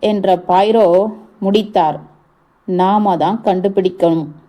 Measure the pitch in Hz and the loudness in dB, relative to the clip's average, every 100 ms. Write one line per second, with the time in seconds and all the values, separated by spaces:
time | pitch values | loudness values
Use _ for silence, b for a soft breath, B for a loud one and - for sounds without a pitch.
0 | 214 208 196 180 - 185 208 226 185 180 | -2 0 0 0 2 2 2 4 4 4
1 | 214 - - _ 196 208 202 185 156 - | 0 -6 -18 _ -2 0 0 -2 -2 -4
2 | - _ _ _ _ _ - 180 185 214 | -12 _ _ _ _ _ -6 -2 0 0
3 | 202 165 156 226 208 185 196 190 185 - | 0 0 -2 -2 -2 -2 -2 -2 -4 -2
4 | 170 165 147 - | 0 0 -4 -14